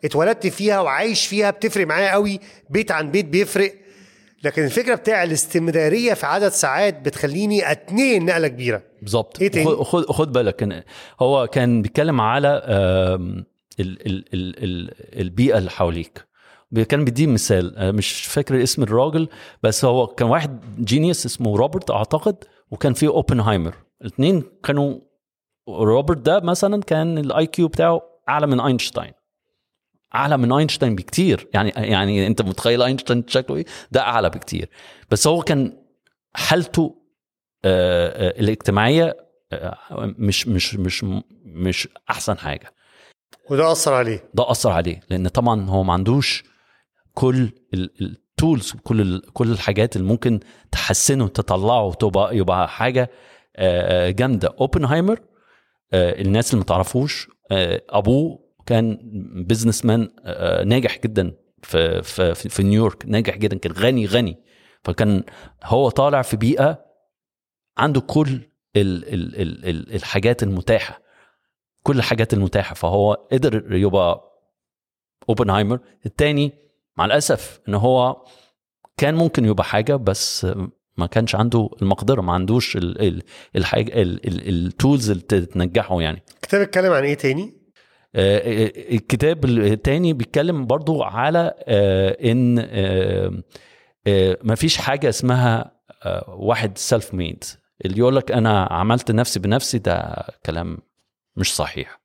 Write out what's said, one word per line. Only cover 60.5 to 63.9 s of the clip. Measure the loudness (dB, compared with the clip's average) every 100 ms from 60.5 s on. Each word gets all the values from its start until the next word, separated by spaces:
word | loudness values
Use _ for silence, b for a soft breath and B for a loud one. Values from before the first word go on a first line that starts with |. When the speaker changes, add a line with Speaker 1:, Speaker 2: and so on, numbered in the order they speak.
| 0
Speaker 2:
ناجح | 2 2 2 -2
جدا | -2 0 -2 -6 _ _
في، | -2 0 2 0
في، | -6 -2 -2
في، | 0 -6
في | 0
نيويورك، | 2 4 2 -2 -4
ناجح | -2 -2 -2
جدا، | -4 -2
كان | -6
غني، | -2 0